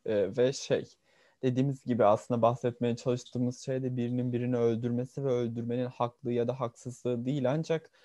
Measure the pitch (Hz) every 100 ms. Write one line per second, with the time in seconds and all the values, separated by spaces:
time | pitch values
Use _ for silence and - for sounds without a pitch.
0 | - 107 95 104 127 135 - 135 - _
1 | _ _ _ _ 131 127 139 135 - 117
2 | 104 110 - 120 113 123 123 120 120 117
3 | 131 123 - 123 123 123 - 131 131 127
4 | 120 123 123 120 123 123 117 113 120 120
5 | 127 - 139 123 117 117 117 120 123 -
6 | 120 - 123 120 117 123 117 - 127 117
7 | 123 120 123 147 123 151 160 160 - _